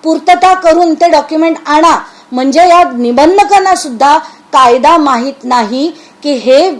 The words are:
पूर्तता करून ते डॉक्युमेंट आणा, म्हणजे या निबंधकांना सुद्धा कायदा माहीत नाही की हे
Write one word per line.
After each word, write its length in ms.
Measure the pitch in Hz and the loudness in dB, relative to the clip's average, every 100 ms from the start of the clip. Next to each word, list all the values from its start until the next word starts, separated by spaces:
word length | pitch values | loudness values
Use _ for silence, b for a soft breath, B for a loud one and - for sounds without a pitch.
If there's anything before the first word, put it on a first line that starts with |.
पूर्तता 520 | 320 320 - 359 370 | -4 -4 -2 0 2
करून 400 | 370 339 330 349 | 2 0 0 0
ते 160 | 311 349 | 0 2
डॉक्युमेंट 460 | 311 302 311 330 320 - | 0 -2 -4 -4 -4 -2
आणा, 320 | 302 320 254 B B B | 0 2 0 B B B
म्हणजे 280 | 254 269 311 359 | -6 -2 2 4
या 160 | 339 349 240 | 4 2 -2
निबंधकांना 800 | 240 247 311 403 403 392 381 | -4 0 2 2 2 0 0
सुद्धा 440 | 349 302 226 269 311 B B _ | -2 -4 -2 0 0 B B _
कायदा 440 | 285 254 254 262 339 | 2 2 2 2 2
माहीत 480 | 285 247 262 269 | 0 -2 -6 -10
नाही 480 | 247 247 208 254 320 330 B B | -4 -4 -4 -4 -6 -8 B B
की 100 | 294 | -6
हे 420 | 262 214 269 370 | -4 0 2 2